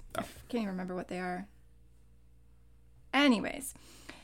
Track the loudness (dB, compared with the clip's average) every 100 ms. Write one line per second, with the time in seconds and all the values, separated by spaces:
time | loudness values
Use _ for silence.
0 | -6 -4 -4 -8 -4 -2 0 -2 -2 -4
1 | -4 -4 -2 -4 -6 -14 -20 -20 -20 -20
2 | -20 -20 -20 -20 -20 -20 -20 -20 -20 -20
3 | 2 6 8 8 4 -4 -8 -10 -16 -16
4 | -16 -16